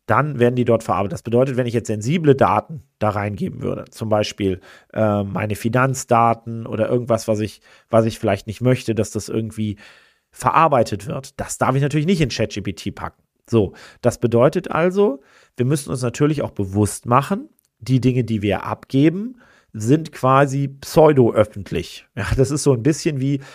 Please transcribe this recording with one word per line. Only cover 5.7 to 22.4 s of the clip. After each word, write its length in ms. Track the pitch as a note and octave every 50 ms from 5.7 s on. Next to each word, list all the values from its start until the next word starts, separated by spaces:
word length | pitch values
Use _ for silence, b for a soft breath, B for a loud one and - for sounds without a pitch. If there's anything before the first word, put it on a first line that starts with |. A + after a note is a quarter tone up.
| A#2 C3 B2+ C3+ C3 - - - A#2+ A#2 A#2 A#2 A#2 A2+ - A#2 A#2 A2+ A2+
oder 240 | B2 A2+ G#2 A2 G#2+
irgendwas, 380 | B2 B2 A#2+ A#2 A#2 A2 - -
was 120 | A2 G#2
ich, 220 | G#2+ G#2 - - b b b b b b
was 160 | - A2+ A2+
ich 140 | A2+ A2+ -
vielleicht 280 | - G#2+ G2 G2 - -
nicht 140 | G#2 -
möchte, 340 | A#2 B2+ B2+ B2 - - A2+
dass 160 | G#2+ G#2+ -
das 180 | - G#2+ G2 -
irgendwie 480 | - A2+ A2+ A2 A2 A2 A2 G#2+ G2+ b b b b b b b b b b b
verarbeitet 760 | _ - - C3 - D3 D#3+ D#3+ D3 B2 A2 - G#2+ G2 F#2+ C3
wird, 320 | D#3 C#3 - - _ -
das 180 | - - - -
darf 180 | - G#2+ C3
ich 60 | C3+
natürlich 260 | C#3 D3 D3 D#3 D3 E3+
nicht 140 | G3+ D#3+
in 80 | D#3+ A#2
Chat 240 | - - A2 G2+ -
G 80 | G#2
P 100 | F#2+ G#2
T 200 | F#2 - - G2+
packen. 300 | - - - E2+ _ _ _ _ _ _ _ -
So, 240 | - A2+ G2+ D#2 B B B B B B
das 160 | - A#2+ A#2 -
bedeutet 540 | - A#2 A2 A#2 B2 D3+ - F#3+ F3 -
also, 500 | - D#3+ E3 F#3 F3+ G3+ G3+ G#3+ C4+ C4+ b b b b b b b -
wir 80 | A#2+
müssen 240 | B2+ D3+ D3 C#3 -
uns 120 | - A#2+
natürlich 400 | B2 A#2+ A2+ - D3 D3 D#3 C#3
auch 100 | - -
bewusst 540 | - - G2+ F#2 F#2+ G#2 G#2+ G2 - - -
machen, 440 | - B2 C3 C#3+ - G3 G#3 C#4+ - _ _ _ _ _ -
die 200 | A2+ A#2 C3 B2+
Dinge, 240 | A2+ C3 B2 B2+ B2
die 180 | G#2 A2+ G#2
wir 220 | G2 G#2 F#2+ F#2 -
abgeben, 800 | - G#2 - - - - C3+ C#3 E3 D#3+ F#3+ G#3+ B3 C4 b b b b b b b b
sind 380 | A2 G#2+ A2+ C#3 D#3+ D#3+ D#3
quasi 560 | - - - C3 C3+ C3+ C#3+ C#3 C3 C#3 C#3 C3+
pseudo-öffentlich. 1400 | C3+ - - - - E3 D3+ D#3 D#3 C3+ B2 A2 - A2 G#2 - - G#2 F#2+ - - - - - - - - _ -
Ja, 120 | - G#2 - -
das 160 | B2+